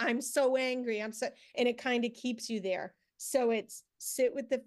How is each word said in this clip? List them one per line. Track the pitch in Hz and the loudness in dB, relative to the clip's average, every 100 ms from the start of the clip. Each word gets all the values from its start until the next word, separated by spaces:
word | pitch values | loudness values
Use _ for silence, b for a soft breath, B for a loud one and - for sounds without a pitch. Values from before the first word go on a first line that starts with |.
I'm | 233 233 | 0 0
so | - 294 262 262 | 0 2 4 4
angry. | 262 254 240 214 | 2 0 0 -2
I'm | 220 | -4
so," | 220 254 B B | -4 -6 B B
and | - 247 | 0 0
it | 240 | 2
kind | 262 240 | 0 2
of | 233 | 0
keeps | 240 254 233 - | -2 -4 -4 -4
you | 220 | -4
there. | 190 180 185 - _ - | -2 -2 -4 -12 _ -14
So | - 262 240 | -2 2 2
it's | 220 - - - - | 0 -2 -12 -18 -14
sit | - - 247 | -6 0 2
with | 277 - | 0 -2
the | 262 | -2